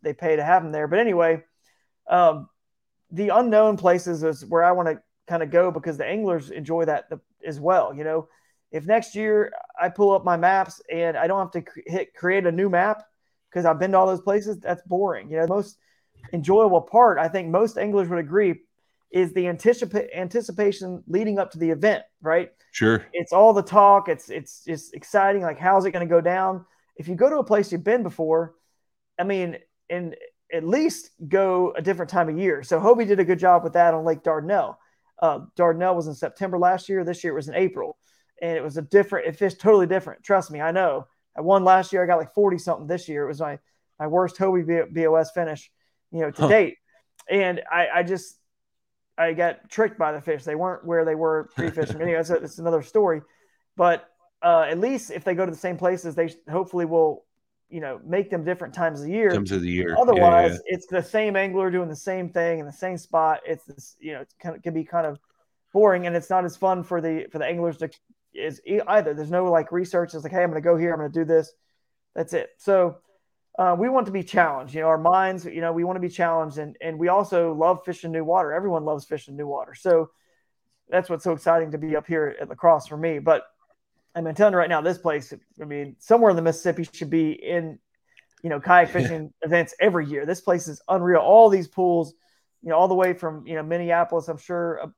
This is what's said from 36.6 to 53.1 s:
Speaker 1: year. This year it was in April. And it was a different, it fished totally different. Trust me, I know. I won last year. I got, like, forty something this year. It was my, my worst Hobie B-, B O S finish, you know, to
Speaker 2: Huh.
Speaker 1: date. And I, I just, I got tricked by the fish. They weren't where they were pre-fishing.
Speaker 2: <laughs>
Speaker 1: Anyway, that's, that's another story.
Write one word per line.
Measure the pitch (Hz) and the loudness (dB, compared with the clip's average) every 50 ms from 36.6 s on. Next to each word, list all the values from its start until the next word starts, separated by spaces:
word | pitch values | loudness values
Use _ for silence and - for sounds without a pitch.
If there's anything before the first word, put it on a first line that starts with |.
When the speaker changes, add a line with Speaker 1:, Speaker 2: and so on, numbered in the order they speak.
| 180 180 185 185 185 - | 2 2 2 0 -2 -4
Speaker 1:
year. | 196 190 180 | -4 -4 -4
This | 165 180 180 - | -4 -6 -6 -6
year | 170 143 | -6 -6
it | |
was | 151 143 147 | -6 -8 -6
in | - | -2
April. | - 190 185 185 - 101 80 - _ _ _ _ _ _ _ _ - | -2 -2 -2 -2 -4 -10 -10 -10 _ _ _ _ _ _ _ _ -10
And | 175 170 165 | -6 -4 -4
it | 160 127 | -4 -6
was | 156 135 | -6 -8
a | 160 151 | -10 -4
different, | 143 - 202 196 202 196 185 - | 4 4 4 4 4 0 -4 -4
it | 165 151 | -4 -4
fished | - 202 190 185 - | -2 -2 -2 -2 0
totally | - 208 220 202 180 | 4 6 6 6 6
different. | 165 185 190 185 - - - - | 4 0 -4 -4 -6 -16 -12 -4
Trust | - 202 185 165 - | 0 0 0 0 -2
me, | 151 147 | -8 -6
I | 151 165 | -4 -2
know. | 165 190 185 170 139 139 165 _ _ _ _ _ - | 0 0 0 0 0 -2 -6 _ _ _ _ _ -12
I | - | -6
won | 151 170 196 196 185 | 0 2 2 4 6
last | 180 151 151 180 - - | 6 6 6 4 2 0
year. | 190 180 | 0 2
I | |
got, | 170 175 165 | 2 2 0
like, | 156 160 - | 0 -2 0
forty | 208 208 196 180 165 | 2 2 2 2 -2
something | - 185 165 - 156 | -4 -4 -6 -6 -4
this | 147 170 175 - - | -6 -6 -6 -6 -8
year. | 151 147 147 | -8 -6 -6
It | - | -6
was | 156 143 | -6 -8
my, | 160 147 143 143 _ _ _ _ _ _ _ - | -8 -10 -10 -12 _ _ _ _ _ _ _ -10
my | 151 | -6
worst | 151 156 180 185 175 180 | -2 0 0 0 0 -2
Hobie | - 190 190 185 180 165 | -2 -2 0 0 0 0
B-, | 156 170 165 160 - - | 0 0 -2 -2 -2 -2
B | 165 165 | 0 2
O | 160 160 | 2 4
S | 160 160 156 - | 2 2 0 -2
finish, | 180 170 160 151 143 - _ _ _ _ _ _ _ _ _ | -6 -6 -6 -6 -10 -14 _ _ _ _ _ _ _ _ _
you | - 165 | -8 -6
know, | 160 147 | -6 -6
to | 147 - 160 | -2 0 2
Speaker 2:
Huh. | 147 | 4
Speaker 1:
date. | 208 220 190 147 - _ _ _ _ _ _ _ _ _ - - | 6 4 4 2 -2 _ _ _ _ _ _ _ _ _ -8 -4
And | - 202 190 180 180 - - - | -2 0 0 0 -2 -6 -6 -4
I, | 165 175 175 - 147 | 0 0 0 0 0
I | 175 175 | -2 -2
just, | 170 190 175 180 - - _ _ _ _ _ _ _ _ _ _ _ _ _ _ _ _ | -2 -4 -6 -8 -14 -20 _ _ _ _ _ _ _ _ _ _ _ _ _ _ _ _
I | - 165 165 165 | -2 -2 -2 0
got | 160 175 170 151 - _ - | 0 -2 -2 -2 -6 _ -12
tricked | - - 220 208 214 - | -4 -2 -2 -2 -2 -2
by | 185 151 151 | -4 -4 -4
the | 151 | -6
fish. | 143 170 156 143 131 | -6 -6 -6 -6 -6
They | 160 151 | -8 -8
weren't | 156 180 185 180 - - | -6 -6 -6 -6 -8 -8
where | 170 170 165 160 | -4 -2 0 0
they | 165 156 | 0 -2
were | 156 165 160 156 156 151 - - | -2 -2 -2 -2 -2 -4 -8 -8
pre-fishing. | - 165 165 - 160 156 127 117 | -8 -6 -6 -4 -4 -6 -6 -6
Speaker 2:
<laughs> | 151 | -6
Speaker 1:
Anyway, | 160 175 170 | -4 -4 -2
that's, | 160 165 160 | -2 -2 -2
that's | 175 160 - 151 - - | -2 -4 -4 -6 -12 -8
another | 165 170 165 156 135 | -4 -2 -2 -2 -2
story. | - - 220 208 185 | -2 0 0 2 2